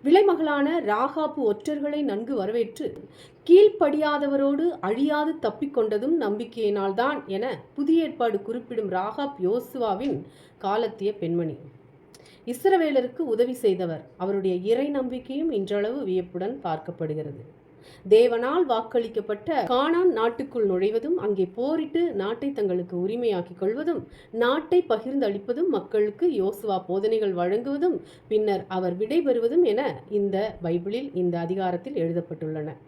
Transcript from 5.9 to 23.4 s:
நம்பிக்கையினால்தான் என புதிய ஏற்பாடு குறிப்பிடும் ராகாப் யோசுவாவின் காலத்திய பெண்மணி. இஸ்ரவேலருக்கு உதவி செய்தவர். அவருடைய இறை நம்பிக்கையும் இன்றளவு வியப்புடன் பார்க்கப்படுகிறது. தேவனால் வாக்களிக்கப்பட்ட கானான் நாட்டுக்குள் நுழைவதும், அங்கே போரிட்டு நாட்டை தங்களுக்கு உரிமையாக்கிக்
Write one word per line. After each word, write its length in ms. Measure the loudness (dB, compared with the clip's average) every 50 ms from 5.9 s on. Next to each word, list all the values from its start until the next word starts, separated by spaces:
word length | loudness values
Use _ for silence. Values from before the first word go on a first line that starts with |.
| 0 -2 0 0 0 0
நம்பிக்கையினால்தான் 1000 | 0 0 -2 -2 -6 -8 -6 -2 0 0 0 0 0 -2 0 0 0 0 0 -4 -6
என 280 | -6 -4 -4 -4 -4 -6 -8 -12 -14 -6
புதிய 300 | -4 2 4 4 4 4
ஏற்பாடு 340 | 0 -2 0 0 0 0 -2
குறிப்பிடும் 520 | -4 -4 -8 -8 -8 -6 -6 -4 -4 -2 -2
ராகாப் 480 | -2 -2 -4 -4 -4 -6 -6 -4 -2 -2
யோசுவாவின் 760 | 0 0 0 -4 -6 -6 -4 -2 -2 -2 -2 -2 -4 -4 -4 -8 -12 -20 -20 -20 -20 _ _
காலத்திய 540 | -4 -2 0 0 -2 -2 -4 -4 -4 -4 -4
பெண்மணி. 420 | -2 -4 -2 -2 -2 -2 -4 -6 -10 -14 -20 -20 -20 -20 -20 -20 -20 -20 -20 -20 -20 -20 -20 -20 -16 -10
இஸ்ரவேலருக்கு 800 | -10 -10 0 4 4 4 4 2 2 2 0 0 0 -6 -6 -4
உதவி 300 | -2 2 2 2 0 0
செய்தவர். 500 | 0 2 0 2 2 -2 -4 -6 -8 -10 -16 -10
அவருடைய 380 | -6 -4 -2 -2 0 0 0 -2 -2 0
இறை 240 | 0 0 0 0 -2
நம்பிக்கையும் 600 | -2 -2 -4 -4 -6 -8 -8 -8 -6 -4 -2 -2 -2
இன்றளவு 480 | -2 -2 -2 -2 -2 -2 -2 -4 -4 -4
வியப்புடன் 540 | -2 -2 -2 -2 -4 -6 -6 -6 -6 -6 -6
பார்க்கப்படுகிறது. 800 | -4 -4 -6 -4 -6 -12 -8 -8 -6 -6 -4 -6 -6 -8 -10 -14 -16 -20 -20 -20 -20 -20 -20 -20 -20 -20 -20 -16 2
தேவனால் 580 | 6 8 8 8 6 4 0 0 0 2 2 2
வாக்களிக்கப்பட்ட 840 | 2 2 -2 -2 0 -2 -2 -2 0 -6 -8 -4 -4 -6 -6 -2 -2 -2 -2 0
கானான் 460 | 2 2 2 2 2 2 4 4 4 4
நாட்டுக்குள் 540 | 4 0 0 0 -2 -8 -6 -2 0 0
நுழைவதும், 500 | 2 2 2 2 2 0 0 0 0 -2
அங்கே 280 | -2 0 -2 0 0 0
போரிட்டு 540 | -2 -2 -4 -2 0 0 0 -2 -2 0 0 0 0 0
நாட்டை 340 | -2 -2 -4 -4 -4 -4 -6
தங்களுக்கு 440 | -2 -2 0 0 0 -2 -4 -4 -4
உரிமையாக்கிக் 600 | -2 -2 -2 -2 -2 0 0 0 0